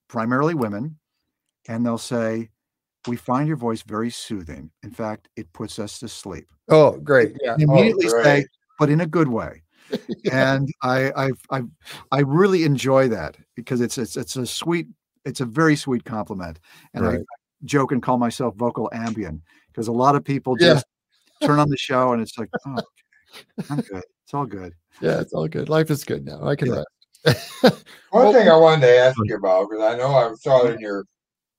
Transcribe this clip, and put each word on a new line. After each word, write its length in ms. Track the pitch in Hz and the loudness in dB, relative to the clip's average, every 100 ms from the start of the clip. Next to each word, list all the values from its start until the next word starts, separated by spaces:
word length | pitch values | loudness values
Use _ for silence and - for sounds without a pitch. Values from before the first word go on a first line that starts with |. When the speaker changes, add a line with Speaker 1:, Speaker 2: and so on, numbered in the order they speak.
| _ | _
Speaker 1:
primarily 460 | 117 113 127 156 160 | -6 -2 0 0 0
women, 440 | 110 101 151 - _ _ _ _ _ _ - | -4 -6 -10 -14 _ _ _ _ _ _ -10
and 180 | 117 120 | -4 -4
they'll 120 | 113 | -4
say, 500 | - 120 113 113 113 _ _ _ _ _ 120 | -6 -4 -4 -6 -10 _ _ _ _ _ -10
"We 100 | 117 | -8
find 300 | - 127 151 | -4 -2 -2
your 100 | 147 | -4
voice 260 | 117 113 | -6 -6
very 260 | 101 107 117 | -8 -6 -6
soothing. 600 | - - 104 82 69 78 _ | -8 -10 -10 -10 -16 -18 _
In 80 | 107 | -18
fact, 380 | - 110 107 _ - | -10 -10 -10 _ -18
it 160 | - | -16
puts 260 | - 107 - | -14 -12 -10
us 200 | 104 - | -12 -12
to 80 | 113 | -16
sleep." 380 | - 101 82 - _ - | -14 -14 -14 -16 _ 4
Speaker 2:
Oh, 240 | 156 135 - | 6 6 2
great. 300 | 143 131 107 | 2 4 4
Speaker 1:
And 80 | - | 0
Speaker 2:
Yeah. 120 | 120 135 | -4 0
Speaker 1:
they 80 | 151 | 4
Speaker 3:
Oh, 40 | |
Speaker 1:
immediately 340 | 156 220 190 165 - | 6 4 2 0 4
say, 120 | 147 143 | 4 4
Speaker 3:
great. 60 | 135 _ _ - | 0 _ _ -2
Speaker 1:
"But 100 | 143 | 0
in 100 | 156 | 2
a 60 | 170 | 0
good 220 | 170 139 | 0 0
way." 340 | 110 82 - _ _ - | -2 -8 -14 _ _ -10
Speaker 2:
<laughs> 340 | 208 - - | -10 -8 -8
Yeah. 340 | - 131 131 135 | -4 0 0 0
Speaker 1:
And 120 | 143 - | -4 -4
I, 280 | 127 131 135 143 | -2 0 -2 -2
I've, 260 | 135 123 - | -4 -6 -8
I've, 180 | 135 117 _ - - - | -8 -8 _ -20 -16 -4
I 80 | 135 | 0
really 420 | 135 156 202 185 156 | 2 4 4 4 2
enjoy 440 | 131 127 135 131 | 0 2 4 4
that 280 | 98 76 - _ - | 0 -6 -12 _ -14
because 260 | 113 123 | -6 -2
it's, 160 | 117 - | -2 -4
it's, 180 | 110 139 | -8 -8
it's 180 | - 131 | -8 -8
a 80 | 117 | -8
sweet, 400 | - 165 175 160 - _ _ 139 | -6 -4 -4 -6 -16 _ _ -12
it's 160 | - | -8
a 40 | 120 | -4
very 300 | 110 160 147 | 2 2 2
sweet 280 | - 120 - | -2 -6 -6
compliment. 540 | 110 - 95 85 82 _ - _ - | -10 -8 -10 -12 -14 _ -20 _ -4
And 100 | 90 | -2
I 40 | |
Speaker 2:
Right. 140 | 85 - - _ _ 131 | -2 -8 -18 _ _ -2
Speaker 1:
joke 260 | 143 131 | 0 0
and 80 | 131 | -2
call 140 | 127 123 | -2 -2
myself 360 | 120 - 120 101 | -2 -4 -6 -4
vocal 340 | 120 123 107 | -4 -4 -8
ambient 480 | 117 117 110 90 78 - _ _ - | -6 -8 -6 -8 -12 -18 _ _ -8
'cause 120 | 113 | -4
a 40 | |
lot 220 | 117 131 143 | 2 4 2
of 80 | - | 0
people 320 | 135 131 127 | -4 -2 2
Speaker 2:
Yeah. 160 | 170 143 | 4 4
Speaker 1:
just 100 | - _ _ _ _ - | 0 _ _ _ _ -4
turn 180 | 285 147 | 0 2
on 100 | 147 | 2
the 80 | 135 | -2
show 360 | - 127 127 | -2 0 2
and 80 | 117 | 0
it's 160 | 107 - | -4 -10
like, 100 | 107 - | -10 -10
Speaker 2:
<laughs> 100 | 139 | -10
Speaker 1:
"Oh, 60 | |
okay. 100 | 127 - _ _ _ _ - - - - | -10 -12 _ _ _ _ -20 -20 -14 -8
I'm 120 | 147 | -6
good. 220 | - 92 - _ _ | -8 -10 -16 _ _
It's 80 | 143 | -8
all 100 | 127 | -6
good." 280 | 98 90 87 _ - | -10 -14 -18 _ -8
Speaker 2:
Yeah, 200 | - 165 | -4 -4
it's 120 | - | -6
all 140 | 170 160 | -6 -6
good. 200 | 160 147 | -6 -2
Life 220 | 156 156 | 0 0
is 120 | 143 - | -4 -6
good 200 | 143 139 | -10 -10
now. 180 | 143 147 | -8 -6
I 80 | 143 | -4
can 120 | 127 | -4
Speaker 1:
Yeah. 140 | 71 - _ _ _ - | -4 -8 _ _ _ -2
Speaker 2:
rest. 120 | 123 - - | -2 -4 0
<laughs> 0 | 240 - - - - | 2 2 -10 -20 -2
Speaker 3:
One 140 | 214 214 | 4 6
Speaker 2:
Well, 80 | |
Speaker 3:
thing 160 | 247 185 | 8 8
I 80 | 160 | 8
wanted 240 | 160 156 123 | 8 6 6
to 100 | 123 | 6
ask 200 | 127 117 | 6 2
Speaker 2:
Mm. 120 | 104 | -4
Speaker 3:
you 60 | 98 | -2
about, 320 | 98 92 101 | 0 0 0
'cause 120 | 107 | -2
I 160 | 110 120 | -2 0
know 160 | 131 135 | 2 2
I 180 | 117 110 | 2 -2
saw 280 | 147 127 120 | 2 4 4
it 40 | |
Speaker 1:
Yeah. 60 | 113 | -2
Speaker 3:
in 40 | |
your 240 | 104 101 - _ _ _ _ | -6 -8 -10 _ _ _ _